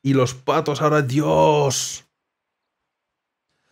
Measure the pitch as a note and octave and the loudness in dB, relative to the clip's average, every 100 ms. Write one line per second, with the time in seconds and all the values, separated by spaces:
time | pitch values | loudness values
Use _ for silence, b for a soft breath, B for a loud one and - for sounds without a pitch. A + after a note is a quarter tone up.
0 | C#3 C3+ B2 - - C#3+ D#3 C#3+ D#3 D3+ | 0 0 0 -4 -2 -2 -2 -2 0 0
1 | C3+ C3+ D3+ D#3 D#3 D3+ C#3+ - - - | 0 -2 0 2 2 2 0 -2 -8 -12
2 | _ _ _ _ _ _ _ _ _ _ | _ _ _ _ _ _ _ _ _ _
3 | _ _ _ _ _ b b | _ _ _ _ _ b b